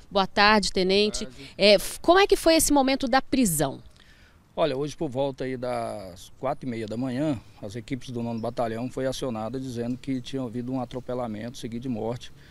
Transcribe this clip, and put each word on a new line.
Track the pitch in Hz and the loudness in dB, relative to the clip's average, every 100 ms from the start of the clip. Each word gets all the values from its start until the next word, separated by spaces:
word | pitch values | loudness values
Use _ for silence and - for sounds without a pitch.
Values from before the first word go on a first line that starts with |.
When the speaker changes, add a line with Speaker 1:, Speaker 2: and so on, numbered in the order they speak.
| - | -2
Speaker 1:
Boa | 196 190 | 0 2
tarde, | - 208 214 185 | 6 6 6 4
tenente. | 196 185 196 208 - 214 | 0 2 4 2 0 -8
Speaker 2:
Boa | 127 | -14
tarde. | 139 - | -14 4
Speaker 1:
É, | 196 | 6
f-, | 196 - - | 6 4 0
como | - 359 | 4 6
é | 403 | 6
que | |
foi | 381 330 | 4 4
esse | 330 - | 4 6
momento | 294 262 269 262 | 4 4 2 2
da | 262 | 0
prisão? | - 269 226 156 143 127 - - - - - _ _ - | 2 2 2 2 0 -2 -14 -20 -20 -20 -20 _ _ -2
Speaker 2:
Olha, | 160 131 | 0 0
hoje | 151 - | -4 -4
por | 160 | -4
volta | 123 139 135 | -2 -4 -4
aí | 131 127 | -6 -6
das | 123 120 113 107 92 90 - - | -4 -4 -6 -8 -12 -16 -20 -8
quatro | 131 151 135 | -6 -4 -6
e | |
meia | 113 | -6
da | 107 110 | -6 -4
manhã, | 131 123 156 117 - - | -4 -2 -2 -4 -8 -16
as | 107 117 | -12 -12
equipes | - 131 - | -8 -10 -8
do | 120 | -8
nono | 117 117 | -6 -6
batalhão | 113 - 117 113 127 | -4 -2 -4 -4 -6
foi | 135 131 | -4 -4
acionada | 127 135 113 110 131 | -4 -6 -6 -6 -8
dizendo | 131 117 117 131 | -6 -6 -6 -6
que | - 131 | -6 -6
tinha | - 135 | -6 -6
havido | 127 120 123 | -6 -6 -6
um | 131 | -6
atropelamento | 120 131 123 123 120 104 113 120 | -6 -8 -6 -6 -6 -6 -10 -10
seguido | 123 117 | -10 -8
de | 131 | -6
morte | 110 110 120 - - - | -4 -4 -6 -10 -20 -20